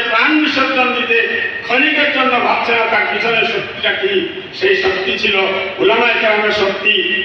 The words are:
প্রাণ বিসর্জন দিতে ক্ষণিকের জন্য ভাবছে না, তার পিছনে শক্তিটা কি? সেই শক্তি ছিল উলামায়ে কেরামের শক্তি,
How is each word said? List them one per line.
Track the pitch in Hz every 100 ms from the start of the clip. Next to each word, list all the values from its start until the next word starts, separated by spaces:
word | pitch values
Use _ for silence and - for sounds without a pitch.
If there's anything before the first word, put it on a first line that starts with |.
| 233
প্রাণ | 233 285 311
বিসর্জন | 302 269 262 262 247
দিতে | 240 233 - - - - -
ক্ষণিকের | - 247 302 302 285
জন্য | 269 254 240
ভাবছে | 240 - 233
না, | 233 226
তার | 214 -
পিছনে | 208 226 226
শক্তিটা | - 202 - - -
কি? | 185 196 196 339 - -
সেই | - 381 381
শক্তি | 381 381 269 381
ছিল | - 190 190 190 190 -
উলামায়ে | 190 233 240 214
কেরামের | 226 214 208
শক্তি, | 208 196 196 - 185 180 185